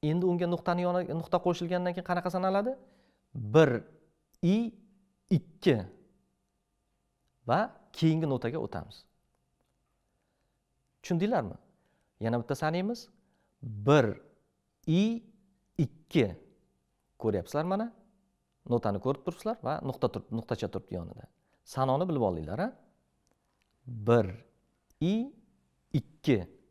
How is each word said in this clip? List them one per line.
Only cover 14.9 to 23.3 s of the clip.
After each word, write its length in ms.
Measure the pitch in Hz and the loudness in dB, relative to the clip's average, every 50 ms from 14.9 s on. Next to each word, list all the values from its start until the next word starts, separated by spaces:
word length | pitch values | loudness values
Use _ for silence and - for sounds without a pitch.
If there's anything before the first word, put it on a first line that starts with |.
| 156 175 202 220 233 233 - - _ _ _ _ _ _ _ _ _ - | 2 4 4 2 0 -4 -10 -16 _ _ _ _ _ _ _ _ _ -2
ikki. 480 | 147 123 - - _ _ - 170 120 101 87 - - - _ _ _ _ _ _ _ _ _ _ _ _ _ _ | -2 -2 -2 -12 _ _ 2 2 2 2 0 -8 -16 -20 _ _ _ _ _ _ _ _ _ _ _ _ _ _
Ko'ryapsizlar 440 | - 110 104 95 87 - - 147 156 | -4 -2 -2 -2 -4 -4 -4 -4 -2
mana? 280 | 180 190 202 220 233 226 _ _ _ _ _ _ _ _ _ _ _ _ _ _ | -2 -2 -4 -4 -6 -10 _ _ _ _ _ _ _ _ _ _ _ _ _ _
Notani 340 | - 120 120 - 110 101 101 - | -2 -2 0 0 0 -4 -2 -2
ko'rib 220 | 127 139 135 - | -2 -4 -2 -4
turibsizlar 300 | - 170 - - 214 233 - - | -10 -10 -8 -6 -8 -8 -6 -6
va 160 | 123 147 - - | -6 -6 -6 -6
nuqta 280 | 143 127 - - 123 - | -8 -6 -2 -2 -2 -2
turib, 160 | 107 - _ | -4 -12 _
nuqtacha 380 | - 113 113 - 123 107 - 98 | -8 -8 -4 -4 -6 -4 -4 -6
turibdi 240 | - 95 - - - | -6 -8 -10 -8 -10
yonida. 300 | 90 85 87 95 - - - _ _ _ _ _ _ _ - | -10 -10 -10 -14 -18 -20 -20 _ _ _ _ _ _ _ -14
Sanoni 380 | - - 131 135 131 139 175 190 | -4 -2 0 0 2 0 0 0
bilib 140 | 165 139 117 | 0 0 0
oldinglar, 360 | 98 90 82 78 73 90 117 | 0 0 -2 -6 -6 -6 -6
ha? 80 | 170 240 262 - _ _ _ _ _ _ _ _ _ _ | -6 -6 -8 -12 _ _ _ _ _ _ _ _ _ _